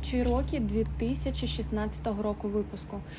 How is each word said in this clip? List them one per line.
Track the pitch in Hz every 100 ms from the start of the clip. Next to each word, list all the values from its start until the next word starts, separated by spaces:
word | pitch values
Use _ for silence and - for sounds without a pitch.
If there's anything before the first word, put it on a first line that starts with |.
Чирокі | - 254 240 247 285 302
дві | 214 208 220 -
тисячі | 233 269 269 262 240
шістнадцятого | - 214 214 214 - 233 202
року | 214 208 208
випуску. | 208 202 190 - 196 -